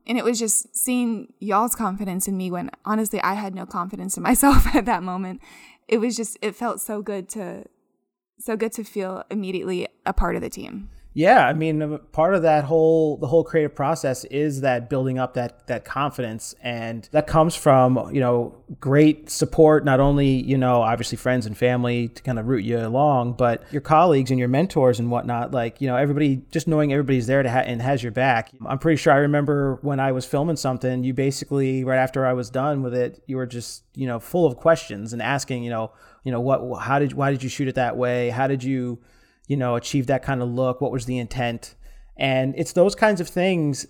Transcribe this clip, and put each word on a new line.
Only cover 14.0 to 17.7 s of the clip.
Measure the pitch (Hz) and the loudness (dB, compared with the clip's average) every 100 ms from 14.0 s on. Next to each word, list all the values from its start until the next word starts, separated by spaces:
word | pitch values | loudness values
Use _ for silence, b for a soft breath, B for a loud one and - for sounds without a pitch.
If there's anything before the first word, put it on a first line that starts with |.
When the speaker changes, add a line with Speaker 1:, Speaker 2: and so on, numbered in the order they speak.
| 139 127 - | -2 -4 -6
Speaker 2:
is | 135 151 135 | -2 -2 -2
that | 135 123 120 | 0 -2 -2
building | 139 131 131 | -2 -2 -2
up | 127 - | -4 -4
that, | 120 - - | -6 -10 -8
that | 117 - | -8 -6
confidence. | - 143 - 120 110 - - | -4 -4 -4 -8 -8 -12 -12
And | 127 120 117 117 - | -8 -8 -8 -10 -2
that | 151 151 | -2 2
comes | 160 160 - | 4 4 4
from, | 156 | 4